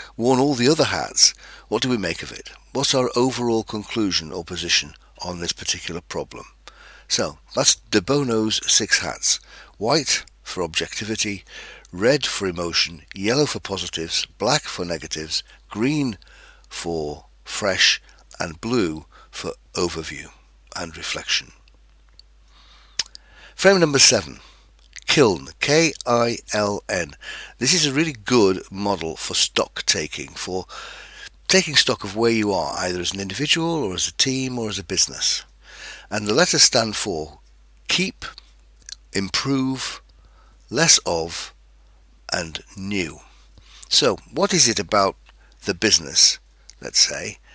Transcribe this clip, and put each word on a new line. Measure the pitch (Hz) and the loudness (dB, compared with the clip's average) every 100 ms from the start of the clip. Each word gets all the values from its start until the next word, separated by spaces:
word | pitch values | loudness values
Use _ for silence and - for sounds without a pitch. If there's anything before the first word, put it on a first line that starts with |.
| - - | -14 0
worn | 117 127 | 4 4
all | 143 | 4
the | 127 120 | 4 4
other | 160 135 | 4 2
hats, | 80 60 - - - - - - | 0 -4 2 2 2 -12 -20 -4
what | 107 | -2
do | 131 | 0
we | 120 | 0
make | 90 80 | 0 -4
of | - | -8
it? | - - - _ | -14 -16 -20 _
What's | 123 139 135 | -2 2 2
our | 123 120 | 2 2
overall | 127 120 120 113 | 2 2 0 0
conclusion | 107 110 101 117 104 82 78 | -2 -6 -4 -2 0 0 -4
or | - | -8
position | 85 87 85 - 73 - - - | -8 -6 0 0 -2 -10 -20 -12
on | 87 90 | -10 -6
this | 85 | -6
particular | - - 87 - 80 | -6 -6 -6 -6 -10
problem? | - 82 67 58 - - - - - - - | -8 -8 -8 -10 -18 -20 -20 -20 -20 -20 -4
So | - 87 73 _ - | -2 -2 -6 _ 0
that's | 135 - | 2 2
De | - 107 | 2 0
Bono's | 87 143 135 110 110 101 - | 2 0 2 2 2 0 2
Six | - 107 - | 2 2 0
Hats. | 85 - - - - - - - | -2 -2 0 0 -4 -20 -20 -6
White | 107 156 131 - - - | 0 0 0 -2 -4 -16
for | - - | -10 -6
objectivity, | 85 78 82 - 107 107 107 98 - - - - - | -4 -4 -6 -6 -4 -4 -4 -6 -10 -18 -18 -20 -14
red | 90 113 143 - | 0 2 4 0
for | - 98 | -2 -2
emotion, | 87 85 80 - 85 - 98 | -2 -2 -2 -2 -6 -16 -4
yellow | 101 131 143 | 0 2 2
for | 104 | -2
positives, | - 95 90 - 82 - - | -6 -6 -6 -6 -4 -4 -4
black | - 107 147 | -4 0 0
for | - - | -2 -6
negatives, | 87 82 78 78 78 - - - - | -6 -6 -6 -10 -6 -6 -8 -16 -12
green | 101 123 151 135 98 - - - - - | -2 0 0 -2 -4 -12 -20 -20 -20 -16
for | - 85 82 73 73 - _ - | -10 -6 -4 -4 -8 -16 _ -10
fresh, | - 104 92 - - - - - - | -2 0 2 2 2 -4 -20 -14 -8
and | 87 78 | -8 -6
blue | 113 123 87 78 - - - | -2 0 0 -2 -10 -20 -16
for | - 82 - _ | -10 -10 -10 _
overview | - 87 82 78 69 78 - _ _ _ - | -2 -2 -4 -10 -12 -14 -20 _ _ _ -12
and | 85 80 | -10 -10
reflection. | - - - - 64 - _ _ _ _ _ - _ _ _ - - - - - - - _ - - - | -8 -8 -4 -4 -4 -16 _ _ _ _ _ -20 _ _ _ -20 -20 -20 -12 -8 -8 -10 _ -20 -16 2
Frame | 190 196 | 6 6
number | 160 139 | 6 6
seven, | - 117 78 - - - _ _ - - - | 6 6 2 -10 -20 -20 _ _ -20 -8 0
KILN, | - 120 82 67 - | 6 6 4 -4 -6
K | - 151 165 - - | 2 4 2 0 0
I | 120 120 110 - | 2 2 -2 -4
L | 107 104 104 - | -2 0 -2 -4
N. | 95 78 - - - - - | -6 -6 -10 -16 -14 -16 -4
This | 127 | 0
is | 180 151 | 2 2
a | |
really | 135 165 | 0 -2
good | 123 - 127 98 95 - | -4 2 6 6 4 -4
model | 98 101 95 80 73 | -6 -2 -2 -4 -6
for | - 92 | -4 0
stock | - - - - - | 0 0 -2 -2 -2
taking, | 95 78 - 69 | -2 -2 -8 -12
for | - - 92 - - - - - - - - - | -10 -6 -6 -8 -14 -16 -16 -20 -18 -20 -10 0
taking | 185 165 139 | 2 2 2
stock | - 113 | 2 0
of | 104 104 | -4 0
where | 117 | 2
you | 113 104 | 4 2
are, | 95 73 - | 0 0 -2
either | 92 90 | -4 -4
as | 87 | -4
an | 98 | -6
individual | 98 95 151 165 165 165 | -6 -4 0 0 0 -2
or | 107 | -2
as | 92 - | -2 -2
a | |
team | - 135 131 131 123 | 0 0 0 -4 -4
or | 107 | -4
as | 98 | -6
a | |
business. | 90 90 - 65 - - - _ - - - - - | -4 0 0 0 -2 -2 -6 _ -20 -18 -18 -18 -8
And | 104 104 | -4 0
the | |
letters | 120 180 151 | 4 4 4
stand | - 123 113 101 | 4 4 2 -2
for | - 82 78 - _ _ _ _ - | -4 -4 -6 -12 _ _ _ _ -4
keep, | - 190 - - - - - _ _ - - _ | -2 -2 -6 -14 -16 -20 -20 _ _ -20 -20 _
improve, | 98 95 - 131 135 131 131 - - - - - - - _ - | -4 -2 -2 -2 0 0 -4 -6 -10 -16 -20 -20 -20 -20 _ -6
less | 113 160 - - | 2 6 4 4
of, | 85 82 - - - _ _ _ _ _ _ - | -2 -2 -6 -10 -14 _ _ _ _ _ _ -6
and | 90 82 76 - - | -4 -4 -10 -14 -12
new. | 98 101 82 76 - - - - - - - | -4 -2 -2 -6 -18 -20 -20 -20 -20 -18 -2
So | - 135 92 - | 2 2 0 -4
what | 123 196 | -2 2
is | 180 123 | 4 4
it | 101 | 2
about | 85 104 98 - - - - _ - | 2 4 4 0 -10 -20 -20 _ -6
the | 87 | 0
business, | 107 - 71 - - - _ _ - - | 2 2 0 2 2 2 _ _ -20 -16
let's | - - | -4 2
say, | - - 95 - _ | 2 0 -8 -10 _